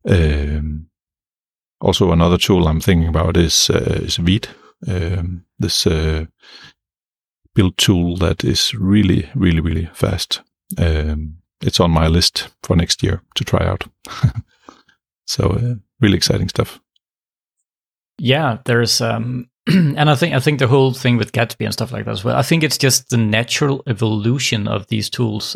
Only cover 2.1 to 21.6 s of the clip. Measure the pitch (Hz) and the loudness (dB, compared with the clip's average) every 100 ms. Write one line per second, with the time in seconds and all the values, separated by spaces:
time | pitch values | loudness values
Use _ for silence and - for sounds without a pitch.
2.1 | 85 85 87 - 95 82 78 87 87 82 | 4 4 2 4 4 4 2 2 2 2
3.1 | 80 80 85 82 - - 78 - 82 - | 0 2 2 2 2 0 0 0 -2 -4
4.1 | - 87 92 - - _ - - 92 85 | -2 0 0 -2 -18 _ -14 -6 -4 -2
5.1 | 92 87 90 _ - 90 - 95 80 80 | -4 -4 -8 _ -6 -4 0 0 2 0
6.1 | 78 80 _ - - - _ _ _ _ | -2 -6 _ -20 -20 -20 _ _ _ _
7.1 | _ _ _ _ - 92 - - 92 87 | _ _ _ _ 2 2 2 2 2 2
8.1 | 87 82 - - - - 110 95 104 92 | 0 -2 0 -2 -2 -2 -2 2 4 4
9.1 | 92 85 - 92 82 80 85 82 - - | 2 -2 0 2 2 0 -2 -4 -4 -2
10.1 | 87 - - - _ - - 85 78 78 | -2 -6 -8 -12 _ -12 -2 0 0 -2
11.1 | 76 78 80 _ - - - 87 80 80 | -4 -8 -12 _ -8 -4 0 2 4 4
12.1 | 85 - - - _ - 85 87 - 98 | 2 2 -2 -12 _ 0 0 2 -2 -2
13.1 | 92 _ - - - - 95 - _ - | -4 _ -8 -2 0 0 -2 -8 _ -18
14.1 | - - - - _ _ - _ _ _ | -2 -2 -2 -12 _ _ -20 _ _ _
15.1 | _ - - - 95 120 110 _ - 110 | _ -10 -2 -2 0 -4 -6 _ 0 2
16.1 | 95 - 107 95 - - - _ _ _ | 2 2 0 -2 -4 -6 -6 _ _ _
17.1 | _ _ _ _ _ _ _ _ _ _ | _ _ _ _ _ _ _ _ _ _
18.1 | - 120 135 151 107 - 120 117 - 117 | -6 0 0 0 -2 0 0 2 0 -2
19.1 | 113 117 123 - _ - 190 156 143 151 | -4 -4 -8 -10 _ 0 2 2 2 2
20.1 | 143 175 135 139 143 127 139 135 123 127 | 2 0 0 0 0 2 4 2 0 0
21.1 | 120 110 - 117 - | 0 0 -2 -4 -4